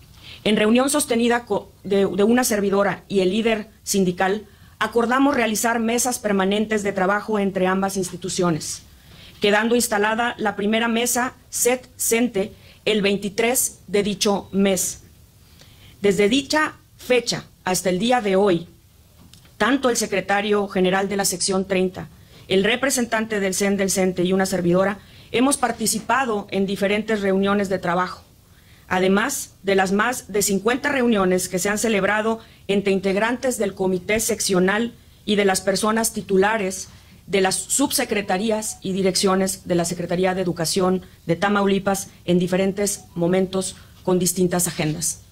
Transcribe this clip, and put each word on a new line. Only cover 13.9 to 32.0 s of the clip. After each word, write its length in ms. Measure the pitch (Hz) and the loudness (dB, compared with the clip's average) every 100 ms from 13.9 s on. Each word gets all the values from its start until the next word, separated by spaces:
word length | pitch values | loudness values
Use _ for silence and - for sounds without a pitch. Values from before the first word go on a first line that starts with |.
| 190 | -2
dicho 440 | 202 202 214 202 - | -2 0 0 0 -2
mes. 480 | 190 196 185 - - - - - - - - - - - - | 0 2 2 -2 -8 -16 -20 -20 -20 -20 -20 -20 -20 -20 -2
Desde 280 | 202 185 208 | 0 2 2
dicha 460 | 262 269 302 311 - - - | 2 0 0 -2 -4 -20 -20
fecha 460 | - 247 240 151 - - - | 0 0 0 -6 -10 -10 -4
hasta 240 | 185 196 | -2 0
el 100 | 180 | 0
día 220 | 226 247 | 2 2
de 160 | 208 190 | 2 2
hoy, 320 | 202 170 170 - _ - - - - - - - | 4 2 -2 -16 _ -20 -20 -20 -20 -20 -20 -2
tanto 320 | 208 269 269 | 0 2 0
el 80 | 233 | 0
secretario 720 | 208 196 - 202 208 208 202 | -2 -4 0 -2 0 0 0
general 400 | 196 185 190 196 | 0 2 2 0
de 80 | 196 | -2
la 80 | 190 | -2
sección 400 | 175 - 190 190 | -2 -2 -2 0
treinta, 420 | 190 185 180 165 - - - - | 0 0 -4 -12 -16 -20 -20 -2
el 160 | 190 | 0
representante 800 | 196 240 269 262 233 220 220 208 | 2 0 0 -2 -2 -2 -2 -2
del 120 | 196 | -2
cen, 220 | 185 196 196 | 0 0 0
del 160 | 196 | 0
cente 320 | 190 185 180 | 0 0 0
y 80 | 180 | 0
una 140 | 190 190 | 0 0
servidora, 540 | 185 175 175 196 208 - - - | 0 2 2 2 -2 -12 -20 -6
hemos 240 | - 254 277 | 0 2 2
participado 880 | 247 233 214 220 - 240 269 208 196 | -2 -2 -4 -4 0 0 0 -2 -4
en 140 | 196 190 | -2 -2
diferentes 560 | 196 202 208 214 220 | 0 0 0 0 -2
reuniones 460 | 196 190 196 202 196 | 0 0 2 0 0
de 120 | 185 | -2
trabajo, 420 | 175 170 185 - - - _ - - - - | -2 -2 -2 -6 -18 -20 _ -20 -20 -20 -6
además 640 | 185 190 196 240 - - - | 0 2 2 2 -4 -10 -8
de 140 | 185 196 | 0 2
las 160 | 190 | 2
más 400 | 196 226 254 - | 2 0 -2 -4
de 100 | 202 | -2
cincuenta 480 | 196 196 202 269 294 | 0 0 0 0 0
reuniones 580 | 285 240 214 185 180 180 | 0 2 2 2 2 0
que 120 | 185 | -2
se 100 | 208 | -2
han 80 | 208 | -2
celebrado 600 | 220 208 | 0 0